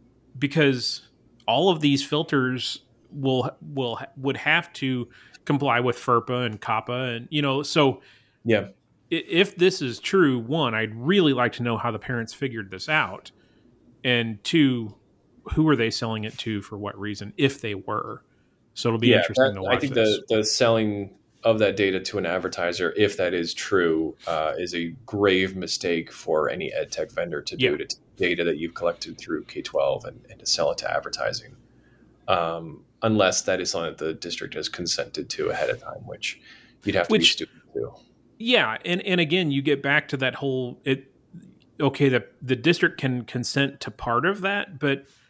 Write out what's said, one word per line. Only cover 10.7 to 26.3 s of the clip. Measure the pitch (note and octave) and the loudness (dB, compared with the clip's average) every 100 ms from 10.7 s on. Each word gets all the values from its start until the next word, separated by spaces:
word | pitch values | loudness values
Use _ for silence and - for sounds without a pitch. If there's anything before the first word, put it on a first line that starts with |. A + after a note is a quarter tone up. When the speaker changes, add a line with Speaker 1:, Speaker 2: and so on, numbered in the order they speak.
Speaker 1:
I'd | A2 A2+ | 0 -2
really | A2 C3 G3+ D#3+ | -2 2 6 6
like | B2+ A#2+ | 6 2
to | - | 2
know | A#2+ A2+ | -2 0
how | A#2+ | -2
the | A2 | -4
parents | - A#2+ A2+ | -4 -4 -6
figured | - C#3 A2+ G2 | -6 -6 -6 -10
this | F#2+ - | -10 -2
out. | D#3 G#2+ F#2 - - _ _ _ _ _ _ | 0 0 -6 -16 -20 _ _ _ _ _ _
And | C3 B2 A2+ G#2 | 0 2 0 -4
two, | - E3+ C#3+ B2 G#2+ - _ _ _ _ - | 0 4 4 2 -6 -12 _ _ _ _ -4
who | - D#3 | 2 4
are | C3+ | 4
they | A2+ | 2
selling | - A#2 A2 | -2 -4 -4
it | G#2+ - | -6 -8
to | - G#2 | -6 -6
for | G2 G2+ | -6 -8
what | G2+ G2+ | -8 -8
reason, | G2+ G2+ G#2 - | -8 -8 -10 0
if | C3+ C#3 | 0 0
they | A2+ | -6
were? | G2 - G#2+ - G#2 _ _ _ _ _ | -6 -4 -6 -6 -12 _ _ _ _ _
So | - A#2+ | -4 0
it'll | A2+ | 2
be | A#2+ | 6
Speaker 2:
Yeah, | G#2 | 4
Speaker 1:
interesting | E2+ A2 C3 | 4 2 2
Speaker 2:
that, | |
Speaker 1:
to | G2 | 0
watch | F#2+ B2 | 0 0
Speaker 2:
I | |
think | C#3+ | 0
Speaker 1:
this. | B2 A2 G2+ - | 2 2 2 2
Speaker 2:
the, | A2 | 0
the | |
selling | G#2 - A#2+ A2+ G#2+ G2+ G2 - _ _ | 2 2 4 4 2 -2 -6 -12 _ _
of | A2+ A2 | 2 4
that | G#2 F#2+ | 2 2
data | G2 F#2+ | 2 0
to | F#2+ G#2 | -2 -4
an | F2 | -2
advertiser, | F2+ F2+ E2+ F2 F2 E2+ - | -2 -4 -2 -2 -2 -2 2
if | G#2 - | 2 2
that | F2+ | 0
is | F2+ E2 | 0 -4
true, | - - F#2+ E2+ D#2+ D#2+ - - | -6 -2 2 4 2 -2 -6 -4
uh, | D#2+ D#2 D2+ | -2 -2 -4
is | F2+ | -6
a | F2 E2+ - | -6 -6 -8
grave | - G2+ G2+ F#2 F#2 F#2 | -8 0 4 4 2 -4
mistake | F2 - F#2 E2+ - | -6 -4 -2 -2 -4
for | - - | -8 -2